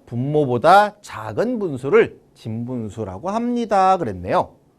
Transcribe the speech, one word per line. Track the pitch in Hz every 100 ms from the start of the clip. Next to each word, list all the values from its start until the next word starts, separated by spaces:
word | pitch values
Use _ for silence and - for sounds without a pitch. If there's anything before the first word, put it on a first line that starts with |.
| -
분모보다 | 120 135 151 139 123 147 190 208 202
작은 | - - 110 107 208 247
분수를 | 190 131 135 208 170 - _
진분수라고 | _ 117 110 120 127 110 95 101 92 175
합니다. | 214 240 240 226 202 190 190
그랬네요. | 139 92 90 165 - _ _